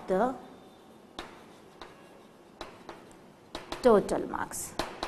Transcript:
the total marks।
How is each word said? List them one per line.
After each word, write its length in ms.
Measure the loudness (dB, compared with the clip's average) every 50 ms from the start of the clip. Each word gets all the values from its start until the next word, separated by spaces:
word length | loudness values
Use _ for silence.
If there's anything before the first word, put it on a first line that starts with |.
| -2 0
the 240 | 2 2 2 2 0 -4 -12 -18 -20 -20 -20 -20 -20 -20 -20 -20 -20 -20 -20 -16 -14 -14 -14 -14 -16 -18 -20 -20 -20 -20 -20 -20 -20 -20 -20 -20 -20 -20 -20 -20 -20 -20 -20 -20 -20 -20 -20 -20 -18 -16 -16 -16 -16 -18 -18 -18 -18 -18 -20 -20 -20 -20 -20 -20 -20 -20 -18 -16 -16 -14 -12 -12 -4 4
total 480 | 8 8 8 8 6 4 0 -2 -2 -2 -4
marks। 260 | -4 -4 -4 -6 -8 -8 -6 -6 -6 -6 -6 -6 -8 -8